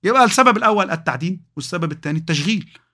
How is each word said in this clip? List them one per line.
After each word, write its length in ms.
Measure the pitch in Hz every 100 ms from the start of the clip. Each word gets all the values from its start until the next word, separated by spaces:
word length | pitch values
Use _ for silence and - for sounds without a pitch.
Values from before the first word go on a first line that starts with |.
يبقى 200 | - 262
السبب 320 | 240 - 254 240
الأول 340 | 226 208 190
التعدين، 520 | 160 - 123 160 185 _ -
والسبب 360 | 135 175 165
الثاني 260 | 151 151 156
التشغيل. 520 | 160 156 151 220 - - _